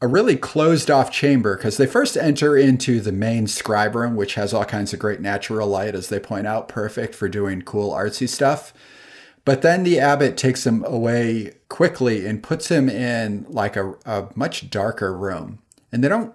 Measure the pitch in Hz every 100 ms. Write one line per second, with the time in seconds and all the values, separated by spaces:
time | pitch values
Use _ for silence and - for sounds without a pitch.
0 | 123 165 247 139 - 151 156 160 - 139
1 | 131 - 143 135 104 95 110 101 139 240
2 | 277 - 160 143 147 139 139 127 - 117
3 | 104 92 110 117 104 - - 104 107 117
4 | 120 113 98 - 101 107 101 107 101 101
5 | 107 98 98 101 - 110 104 98 104 98
6 | - 101 - 104 104 110 - 117 107 127
7 | 113 - 98 101 101 92 - 104 104 80
8 | 104 - 127 - 135 - - - - -
9 | - - - _ - 135 165 180 180 160
10 | 143 143 135 - 131 127 131 113 113 123
11 | 117 120 117 113 101 - - - 165 165
12 | 123 107 98 107 - - - 147 131 101
13 | 123 117 107 101 - 113 101 104 95 -
14 | - 101 98 113 160 - 143 104 107 -
15 | 95 92 98 85 - 104 _ _ _ 117
16 | 139 226 -